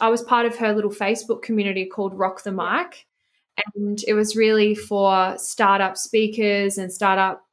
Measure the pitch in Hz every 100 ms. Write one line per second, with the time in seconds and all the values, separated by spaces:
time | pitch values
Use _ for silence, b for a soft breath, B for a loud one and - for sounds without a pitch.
0 | 226 233 233 240 233 233 220 214 208 208
1 | 202 233 - 226 - 214 196 190 185 -
2 | 196 190 190 196 208 190 175 247 349 -
3 | _ _ _ _ _ - 208 202 202 208
4 | - 214 214 214 220 220 214 214 - 202
5 | 196 190 185 - - - 202 196 190 190
6 | - 220 214 220 208 202 196 196 185 185
7 | 202 190 190 185 _